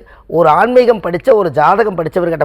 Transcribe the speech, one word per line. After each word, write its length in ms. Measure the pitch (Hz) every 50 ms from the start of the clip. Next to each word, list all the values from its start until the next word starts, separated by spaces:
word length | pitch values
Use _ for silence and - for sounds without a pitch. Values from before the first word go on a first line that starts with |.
| - - - - _ -
ஒரு 220 | - 160 170 156
ஆன்மீகம் 520 | 151 170 202 233 247 254 247 226 233 202
படிச்ச, 320 | 160 180 170 170 - 262 240
ஒரு 180 | 208 190 165
ஜாதகம் 460 | 127 147 147 160 185 214 226 214 196 165
படிச்சவர்கிட்ட 460 | 165 156 - 185 175 170 165 151 147